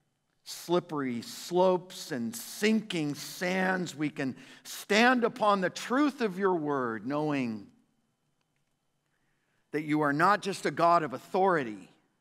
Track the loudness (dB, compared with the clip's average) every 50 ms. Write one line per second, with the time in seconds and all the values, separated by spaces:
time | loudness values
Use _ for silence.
0 | _ _ _ _ _ _ _ _ _ -16 -16 -10 -4 0 0 0 0 0 -4 -4
1 | -4 -4 -4 -6 -8 -10 -12 -14 -8 -2 2 4 4 4 4 2 -2 -6 -14 -14
2 | -10 -8 -6 -4 -4 -4 -6 -8 -12 -12 -6 0 2 2 2 2 0 -2 -4 -4
3 | -2 -4 -4 -6 -10 -12 -10 -6 -4 -2 -2 0 0 0 0 -2 -4 -6 -6 -4
4 | -4 -4 -4 -4 -6 -6 -6 -8 -14 -20 -20 -20 -18 -16 -14 -10 -4 2 4 4
5 | 6 6 4 4 2 0 0 0 2 2 4 4 2 0 -2 -4 -4 0 2 2
6 | 2 2 2 0 -2 -4 -2 0 0 2 2 0 0 -2 -2 0 -2 -2 -4 -4
7 | -6 -4 -2 -2 0 0 0 0 -2 -2 -4 -6 -10 -16 _ _ _ _ _ _
8 | _ _ _ _ _ _ _ _ _ _ _ _ _ _ _ _ _ _ _ _
9 | _ _ _ _ _ _ _ _ _ _ _ _ _ _ -6 -6 -2 0 0 2
10 | 2 2 2 4 4 4 4 2 0 -4 -6 -4 -4 -4 0 2 4 6 6 4
11 | 2 0 -6 -8 -8 -4 0 2 2 4 2 2 0 -4 -8 -12 -14 -20 _ _
12 | _ _ _ _